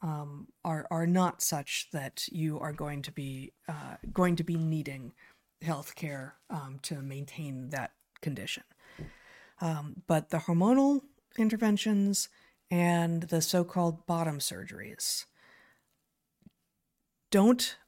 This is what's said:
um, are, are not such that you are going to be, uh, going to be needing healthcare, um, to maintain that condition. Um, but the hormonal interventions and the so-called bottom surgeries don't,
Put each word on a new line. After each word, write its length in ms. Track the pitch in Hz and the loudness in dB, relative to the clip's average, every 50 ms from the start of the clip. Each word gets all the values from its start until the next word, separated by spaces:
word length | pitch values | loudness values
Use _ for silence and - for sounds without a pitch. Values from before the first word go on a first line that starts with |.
| - | -6
um, 460 | 160 151 147 147 143 143 143 - - _ _ - | -4 -4 -4 -6 -8 -12 -14 -16 -16 _ _ -6
are, 220 | 170 160 156 - - | -4 -4 -4 -4 -4
are 160 | 170 165 165 | -2 0 2
not 340 | 170 180 185 185 170 - - | 4 4 6 4 4 2 0
such 460 | - - 165 143 143 - - - - - | -2 -2 -2 -2 -4 -4 -6 -6 -6 -6
that 360 | - 147 135 - - - - - | -8 -8 -8 -6 -8 -8 -8 -6
you 280 | - 165 156 156 151 - | -4 -2 -2 -2 -2 -2
are 140 | - 151 147 | -4 -6 -6
going 280 | 147 151 147 143 143 | -6 -6 -6 -6 -8
to 100 | 135 151 | -8 -8
be, 420 | - 151 139 135 131 131 135 - _ _ - | -8 -8 -8 -6 -8 -10 -12 -14 _ _ -12
uh, 280 | - 156 147 139 131 - - - - - | -10 -10 -10 -10 -12 -14 -12 -10 -6 2
going 220 | 185 180 180 175 | 2 4 4 4
to 80 | 170 165 | 2 0
be 140 | 170 170 | 0 0
needing 560 | 165 160 160 160 156 143 143 135 131 123 117 - _ - - _ _ _ _ _ - 165 | 0 0 0 0 0 -2 -4 -8 -10 -12 -14 -16 _ -20 -20 _ _ _ _ _ -10 -4
healthcare, 680 | 165 156 139 143 - - - 170 151 143 135 131 131 - _ _ - | -4 -4 -4 -6 -12 -10 -8 -8 -6 -6 -8 -10 -12 -16 _ _ -10
um, 260 | 208 151 139 135 139 135 - | -10 -10 -8 -10 -12 -10 -8
to 180 | - 165 139 | -8 -8 -6
maintain 680 | 135 139 135 139 143 143 - 170 151 143 135 127 127 123 | -8 -8 -8 -8 -10 -10 -10 -10 -8 -8 -8 -8 -8 -6
that 240 | 139 135 113 - _ _ _ _ _ - | -6 -6 -6 -8 _ _ _ _ _ -8
condition. 420 | - 156 135 - 95 - - - - _ _ _ _ - - - - - - - - - - - - - _ - | -6 -6 -4 -4 -6 -8 -8 -8 -10 _ _ _ _ -20 -16 -16 -16 -16 -16 -20 -20 -20 -20 -20 -20 -20 _ -4
Um, 440 | 180 165 160 147 147 151 - 180 - | -2 -2 -2 -2 -6 -8 -12 -10 0
but 240 | - 165 156 - - | 2 2 2 2 0
the 80 | - | -2
hormonal 640 | 156 - - 170 170 185 220 254 269 277 285 285 269 - - _ _ _ _ - | -2 0 2 4 4 6 6 8 8 6 6 4 2 0 -4 _ _ _ _ -2
interventions 920 | - 220 220 220 214 226 214 208 202 - 220 208 202 196 202 196 - - - _ _ _ _ _ _ _ - | 0 2 2 2 2 4 4 4 4 2 2 4 4 4 2 2 0 -2 -4 _ _ _ _ _ _ _ 0
and 520 | 180 175 175 175 175 170 170 170 170 165 170 | 2 4 4 6 4 4 4 2 0 -2 -2
the 180 | 160 170 165 | 0 0 0
so-called 640 | 156 - - 175 170 175 - 180 170 170 160 165 - | 2 2 2 2 2 2 0 2 2 2 0 -2 -4
bottom 320 | - 170 165 165 160 147 143 | -2 -2 0 0 -2 -2 -4
surgeries 880 | - - - 90 - 185 - - - - - - - - - - - _ _ _ _ - - _ _ _ _ _ _ _ _ _ _ _ _ _ _ _ _ _ _ - _ _ _ _ _ _ _ _ _ _ _ _ _ _ _ - | -6 -6 -6 -8 -12 -12 -12 -14 -14 -14 -10 -6 -4 -4 -4 -4 -6 _ _ _ _ -20 -20 _ _ _ _ _ _ _ _ _ _ _ _ _ _ _ _ _ _ -20 _ _ _ _ _ _ _ _ _ _ _ _ _ _ _ 4
don't, 480 | - 196 202 233 254 247 - - - - _ | 6 8 8 8 6 6 2 -4 -4 -10 _